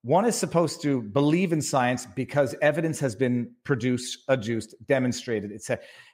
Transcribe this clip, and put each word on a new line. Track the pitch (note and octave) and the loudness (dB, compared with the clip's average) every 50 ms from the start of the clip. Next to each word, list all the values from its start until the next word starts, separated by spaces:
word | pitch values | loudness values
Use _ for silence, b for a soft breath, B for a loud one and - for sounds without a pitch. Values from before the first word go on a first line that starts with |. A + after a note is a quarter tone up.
One | - A#2+ D3 F3+ A3 | 0 4 2 4 4
is | A#3+ G3+ | 2 0
supposed | - G3 D#3 - E3+ E3+ D3 - - | 0 -4 0 2 2 2 2 -2 -2
to | - D3 C#3 B2+ | 0 0 0 0
believe | A2 G2+ G2+ C#3 C#3+ D3 D#3 F3 G3 E3+ | -2 0 0 2 4 4 4 2 2 2
in | E3 D#3 | 0 -2
science | C3+ - - C3+ B2 B2 B2+ B2 - | 0 0 2 2 2 2 0 -2 -6
because | - - - B2+ - - C#3+ C#3+ - C#3+ - | -10 -6 -8 -6 -2 2 0 2 0 0 2
evidence | D3+ D3 C#3+ E3 D#3+ D#3+ D3+ - | 2 2 2 2 -2 -2 -2 -2
has | D3 C3 A2 | -2 -4 0
been | - C3 B2 B2 A#2+ A#2+ A2+ - _ _ | 0 0 2 2 0 -2 -4 -10 _ _
produced, | - C#3+ A#2 G#2+ B2+ B2 B2 B2 - - - _ - | -2 -2 0 2 0 0 0 -4 -8 -12 -10 _ 0
adduced, | C3+ C3 G2+ A2 A#2 A2 G#2 - - _ G#2+ | 0 0 0 -4 -4 -4 -6 -8 -18 _ 0
demonstrated, | - C#3 C3 B2+ B2 A#2 - - B2+ A#2 G#2 G2 G2+ | 0 2 2 2 0 -2 -4 -4 -4 -4 -4 -4 -6
et | G#2 A2 | -10 -12
cetera. | - - B2 - B B B B B B | -6 -6 -6 -6 B B B B B B